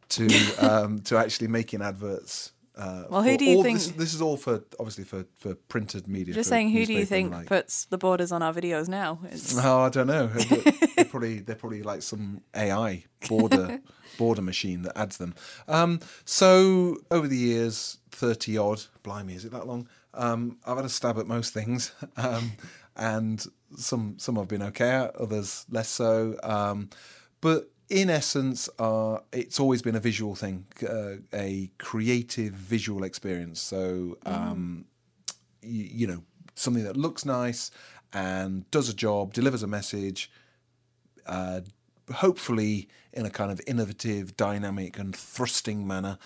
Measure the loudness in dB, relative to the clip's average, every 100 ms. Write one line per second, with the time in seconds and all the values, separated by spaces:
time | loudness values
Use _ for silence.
0 | _ 2 6 6 6 4 6 6 2 -2
1 | 2 4 4 0 -2 -2 -2 -4 -6 -6
2 | -6 -6 -8 -12 -12 _ _ -12 -10 -8
3 | -2 2 4 6 8 8 8 4 0 -2
4 | -2 0 0 0 0 -2 -2 -10 -8 -8
5 | -10 -10 -10 _ -8 -8 _ -4 -4 -8
6 | -6 -4 -2 -2 2 2 4 4 2 2
7 | 2 0 0 -4 0 0 0 -6 -4 0
8 | 2 2 0 0 0 0 -2 -2 -2 -4
9 | -4 -6 -10 -8 -2 2 4 6 4 2
10 | 2 2 0 0 4 6 6 6 2 4
11 | 2 2 -4 -4 -8 -8 -8 -6 -6 -6
12 | -6 -8 -8 -10 -10 -2 0 2 0 -4
13 | -10 _ 0 4 6 4 2 -6 -12 -20
14 | -20 0 2 2 -2 -4 -4 -4 -6 -6
15 | -6 -6 -10 -12 -18 -18 0 2 2 0
16 | -6 -18 -4 6 10 10 10 6 4 0
17 | 2 2 2 2 2 2 0 -2 -8 -10
18 | _ -2 0 0 0 0 2 0 -6 _
19 | -12 -10 -10 -10 -12 -10 -8 -8 -10 _
20 | _ -4 0 0 -2 -6 -4 -4 -2 -2
21 | -2 -2 -2 -2 -2 -6 -4 -4 -4 -10
22 | -14 -4 -4 -2 -6 -10 -16 -20 -20 -6
23 | -2 -2 -2 -4 -8 _ _ -10 -4 -4
24 | -4 -8 -4 -4 -2 -4 -6 0 2 2
25 | 0 -4 -4 -4 -4 -10 -6 -4 -4 0
26 | 4 4 2 -4 -2 0 0 -2 -6 -14
27 | -20 -20 _ _ 2 2 0 _ _ 2
28 | 4 2 2 0 0 -2 -6 -2 0 2
29 | 0 -4 -6 -6 -4 2 4 4 2 0
30 | 0 0 -4 -4 -6 -6 -10 -8 -4 -4
31 | -6 -10 -10 -6 -4 -4 -6 _ -6 -2
32 | 2 2 0 -4 -4 -6 -2 -2 -2 -4
33 | -6 -6 -6 -4 -6 -8 -6 -2 -2 -2
34 | -6 -8 -6 -4 -4 -4 -6 -8 -14 _
35 | _ _ -14 -14 _ _ -8 -8 -6 -4
36 | -4 -4 -12 _ -20 -6 -2 0 0 -2
37 | -2 -4 -2 -2 -2 -4 -10 -14 -20 -20
38 | _ -6 -4 -2 -4 -6 -2 -2 0 -2
39 | 0 0 -2 0 0 0 -4 -6 -6 -6
40 | -6 -6 -12 _ _ _ _ _ _ _
41 | _ _ -8 -6 -4 -6 -10 _ _ _
42 | -12 2 2 2 0 0 2 -2 -6 _
43 | _ -8 -8 -4 -4 -4 -4 -2 -2 -4
44 | -4 -4 -6 -2 -2 0 -4 -6 -6 -8
45 | -8 -8 -12 -4 -2 -2 -4 -6 -4 -4
46 | -6 -8